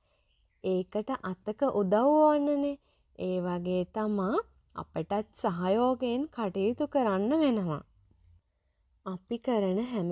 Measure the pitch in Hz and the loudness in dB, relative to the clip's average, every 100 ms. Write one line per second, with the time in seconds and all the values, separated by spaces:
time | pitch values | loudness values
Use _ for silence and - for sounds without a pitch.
0 | _ _ _ _ _ _ 190 185 185 214 | _ _ _ _ _ _ -2 -2 -2 -6
1 | 214 262 185 185 - 214 277 208 190 208 | -6 -6 -6 -8 -8 -2 0 0 2 4
2 | 262 302 302 294 285 285 285 285 _ _ | 6 6 6 4 2 0 -2 -4 _ _
3 | _ - 185 185 180 175 180 185 180 220 | _ -8 -4 -2 -2 -4 0 0 -2 -2
4 | 214 202 190 320 - _ _ - - 165 | -2 0 0 -2 -4 _ _ -14 -10 -8
5 | 165 202 214 - 226 175 185 214 247 254 | -4 -4 -4 -4 -4 -2 0 2 2 0
6 | 254 240 311 - 208 196 196 240 294 285 | -2 -2 -4 -4 -4 0 -2 0 -2 0
7 | 233 190 214 320 294 226 175 143 - _ | 2 0 0 2 2 2 -2 -4 -8 _
8 | _ _ _ - _ _ _ _ _ _ | _ _ _ -20 _ _ _ _ _ _
9 | 196 185 - 233 254 226 190 185 247 233 | -10 -10 -8 -6 -2 0 0 0 -2 -2
10 | 175 | -2